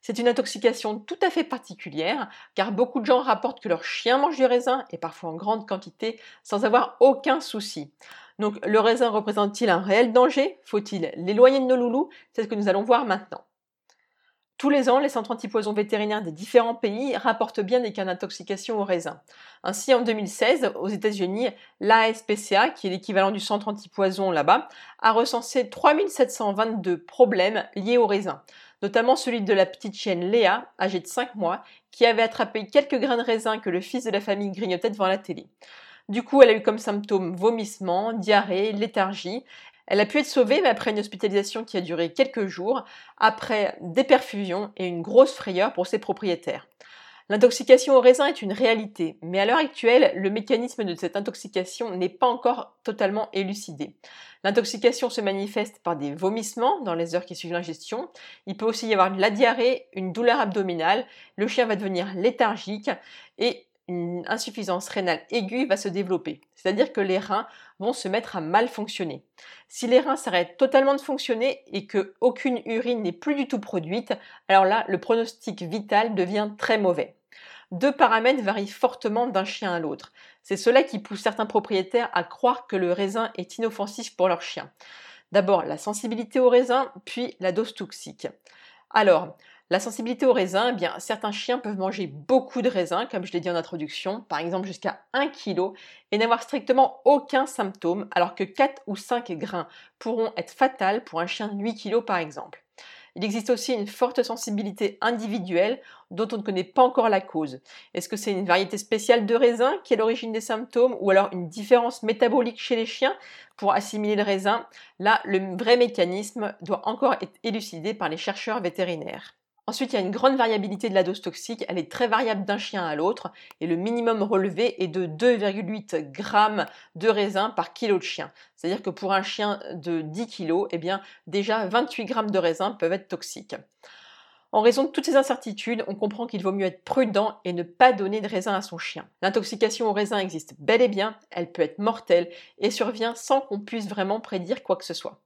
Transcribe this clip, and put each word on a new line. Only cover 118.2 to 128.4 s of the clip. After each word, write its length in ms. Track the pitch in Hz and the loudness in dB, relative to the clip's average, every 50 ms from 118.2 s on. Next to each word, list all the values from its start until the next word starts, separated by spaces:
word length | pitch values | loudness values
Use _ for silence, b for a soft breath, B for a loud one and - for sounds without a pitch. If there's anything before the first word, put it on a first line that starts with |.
| - - 196 - - 240 214 208 | -6 -8 -8 -6 -6 -6 -6 -4
vétérinaires. 760 | 190 175 175 - 185 175 175 160 147 - - - - - _ _ _ _ _ _ _ | -4 -6 -4 -4 -4 -4 -4 -8 -8 -12 -12 -14 -16 -20 _ _ _ _ _ _ _
Ensuite, 260 | - 240 - 277 254 | -10 -6 -6 -4 -2
il 40 | 269 | -2
y 20 | 220 | -2
a 40 | 185 | -2
une 60 | 180 | -2
grande 260 | 196 - - 269 269 | -2 2 4 4 4
variabilité 520 | 262 240 226 220 208 196 202 196 196 - 226 | 4 2 2 2 0 -2 -4 -6 -6 -6 0
de 60 | 190 | 2
la 100 | 196 185 | 2 2
dose 160 | 175 190 196 | 2 -2 -6
toxique, 440 | - 185 165 - - - 233 220 - - | -8 -10 -10 -10 -12 -12 -10 -10 -8 -6
elle 100 | 185 180 | -6 -6
est 140 | 156 - | -6 -6
très 160 | - - 247 226 | -4 -2 -2 0
variable 360 | 214 220 262 226 220 196 190 | 0 0 0 0 -2 -4 -2
d'un 140 | 165 202 202 | -4 -4 -6
chien 260 | 202 - - 196 175 | -6 -8 -6 -6 -4
à 120 | 165 151 | -4 -4
l'autre, 340 | 147 160 185 240 - - - B B B B B B | -2 0 -2 -2 -2 -8 -16 B B B B B B
et 80 | 160 170 | -4 -4
le 80 | 170 | -2
minimum 440 | 170 185 220 233 240 233 233 226 220 | -2 -2 -4 -4 -2 0 -2 0 0
relevé 640 | 196 208 226 196 190 196 170 160 233 247 - - | 0 0 0 0 0 0 -2 0 0 -2 0 -2
est 60 | 185 175 | -6 -4
de 180 | 156 185 185 | -2 -4 -4
deux 280 | 170 156 156 226 247 247 | -4 -4 2 2 2 4
virgule 340 | 220 202 202 196 202 208 170 | 4 0 -2 -2 -4 -6 -6
huit 240 | 214 214 - - - 160 156 139 | -8 -8 -8 -6 -6 -6 -6 -6
grammes 560 | 139 - 202 - - 208 208 214 214 202 156 B B B B B _ | -12 -12 -10 0 2 4 4 4 2 -2 -4 B B B B B _
de 120 | 165 175 226 | -2 0 2
raisin 420 | 214 208 196 208 190 190 202 220 | 2 2 0 0 0 -2 -2 -2
par 220 | - - 170 - | -2 -4 -6 -6
kilo 260 | - - - 220 202 180 | -6 -6 0 0 0 0
de 40 | |
chien. 300 | - - - - 151 143 b b | 0 -6 -8 -10 -10 -12 b b